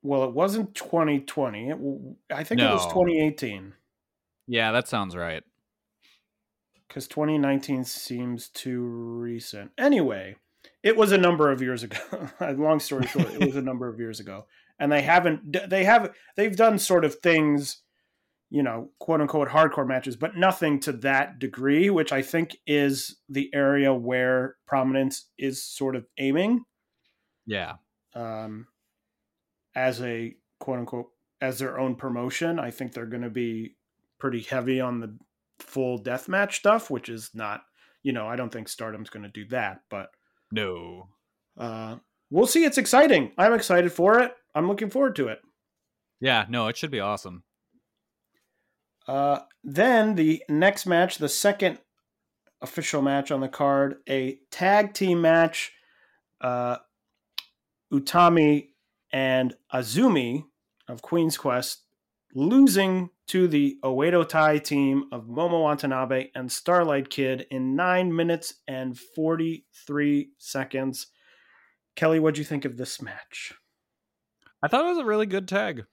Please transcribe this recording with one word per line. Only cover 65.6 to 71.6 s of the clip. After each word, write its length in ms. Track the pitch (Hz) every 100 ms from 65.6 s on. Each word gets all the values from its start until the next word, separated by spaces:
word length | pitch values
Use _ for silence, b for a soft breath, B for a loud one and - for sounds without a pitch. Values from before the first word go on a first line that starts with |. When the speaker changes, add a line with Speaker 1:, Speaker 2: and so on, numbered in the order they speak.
Speaker 1:
Watanabe 640 | 156 147 143 131 127 131 135 135
and 160 | 127
Starlight 580 | - - 180 165 143 139
Kid 360 | - 135 131 -
in 240 | 135 131 139
nine 380 | 180 180 185 165
minutes 400 | 170 165 - - -
and 300 | 131 131 127
forty-three 1300 | - - 160 165 165 160 _ _ - 143 147 143 139 _
seconds. 720 | - 139 131 135 135 135 - b b b b b